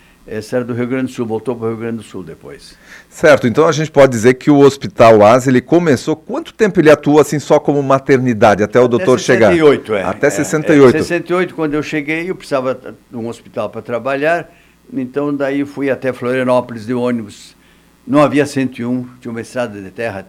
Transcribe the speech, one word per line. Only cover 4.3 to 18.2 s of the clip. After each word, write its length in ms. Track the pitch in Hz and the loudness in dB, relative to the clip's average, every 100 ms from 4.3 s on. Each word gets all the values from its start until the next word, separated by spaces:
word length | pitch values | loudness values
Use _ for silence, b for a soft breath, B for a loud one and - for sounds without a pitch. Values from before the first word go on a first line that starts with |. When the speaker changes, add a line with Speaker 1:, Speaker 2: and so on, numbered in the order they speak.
Speaker 2:
que 180 | 127 - | 2 2
o 80 | 143 | 4
Hospital 600 | 139 135 107 - 113 110 | 4 2 -8 4 6 8
Oase, 300 | 101 127 131 | 6 4 2
ele 120 | 127 | 0
começou, 560 | - 170 170 123 - 151 | 2 0 2 0 -2 -8
quanto 360 | - 269 320 | -8 -12 -12
tempo 280 | - 214 185 | -4 -2 2
ele 100 | 151 | 4
atuou 300 | 147 147 151 | 4 4 2
assim 180 | 143 151 | 2 -2
só 220 | - 151 | 0 0
como 200 | - 143 | 2 -2
maternidade, 800 | 135 135 - 131 127 110 113 95 | 0 -2 2 0 0 2 2 4
até 160 | 104 123 | 0 2
o 60 | |
Speaker 1:
Até 60 | 123 | 2
Speaker 2:
doutor 320 | 117 95 120 | 2 2 0
chegar? 300 | - 127 107 | 2 2 4
Speaker 1:
sessenta 60 | 175 | 4
e 60 | |
oito, 300 | 151 127 - | 4 2 -2
é. 100 | 104 | -4
Speaker 2:
Até 240 | 90 104 143 | -4 -2 -2
Speaker 1:
É, 20 | |
Speaker 2:
sessenta 460 | 196 143 156 151 147 | -2 -4 -4 2 6
e 60 | |
oito. 160 | 131 156 | 6 4
Speaker 1:
é, 20 | |
sessenta 320 | - 175 165 | -2 -6 -4
e 20 | |
oito, 220 | 180 180 - | -4 -4 -4
quando 200 | 156 151 | -4 -4
eu 60 | |
cheguei, 480 | 143 156 143 160 175 | -6 -8 -6 -8 -8
eu 60 | 185 | -10
precisava 420 | - 139 131 123 - 110 _ | -6 -4 -4 -6 -12 -20 _
de 60 | 120 | -12
um 140 | 117 | -10
hospital 400 | 113 - - 104 | -12 -12 -10 -8
pra 120 | 110 | -10
trabalhar, 720 | 110 120 123 139 151 170 - b b b _ | -8 -8 -6 -4 -2 -2 -6 b b b _
então 400 | 135 123 143 147 | -10 -6 -6 -4
daí 300 | 143 139 143 | -4 -4 -4
fui 260 | 139 135 139 | -6 -6 -4
até 220 | 120 131 | -4 -6
Florianópolis 720 | 123 123 131 127 127 120 113 104 | -6 -4 -4 0 -2 -2 -12 -8
de 80 | |
ônibus, 600 | 123 123 120 101 - - _ b b b b - | -4 -4 -6 -10 -18 -20 _ b b b b -2
não 160 | 143 | 2